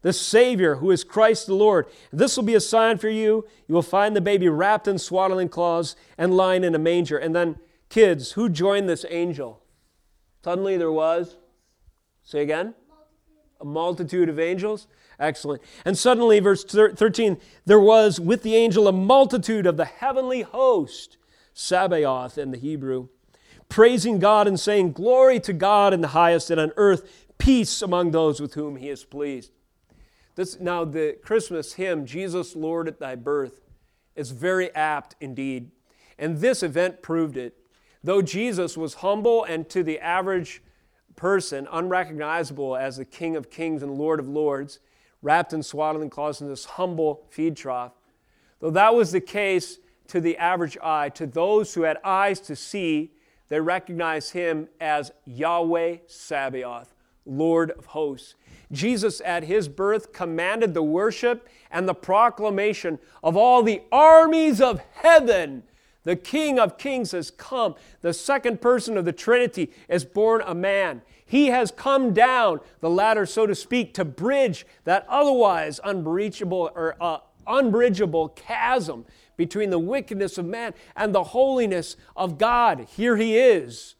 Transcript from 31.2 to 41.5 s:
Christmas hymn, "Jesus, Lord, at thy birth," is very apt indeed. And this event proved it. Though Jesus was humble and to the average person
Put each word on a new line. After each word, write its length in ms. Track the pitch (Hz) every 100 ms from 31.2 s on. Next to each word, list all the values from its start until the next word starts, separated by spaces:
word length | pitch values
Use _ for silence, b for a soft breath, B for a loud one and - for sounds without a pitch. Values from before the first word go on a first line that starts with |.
Christmas 500 | - 214 220 170 147
hymn, 320 | - 190 160 131
"Jesus, 500 | 151 190 180 175 160
Lord, 320 | 156 165 165
at 120 | -
thy 160 | 139 127
birth," 440 | 123 147 131 _ _ _ _ _ _ -
is 140 | 135
very 420 | 123 175 185 180 156
apt 400 | 156 147 - _
indeed. 520 | 143 127 135 127 127 _ b b b b
And 180 | 156 156
this 240 | 226 262
event 400 | 175 143 180 180
proved 360 | - 165 160 127
it. 200 | 123 _ _ _ _ _
Though 180 | 151 196
Jesus 560 | 175 185 240 185 170 160
was 180 | 160 -
humble 480 | 190 208 220 226
and 240 | 180 165 160
to 120 | 185
the 180 | 160 156
average 640 | 165 175 185 190 165 - _ _ _ _ _ -
person 520 | 175 196 -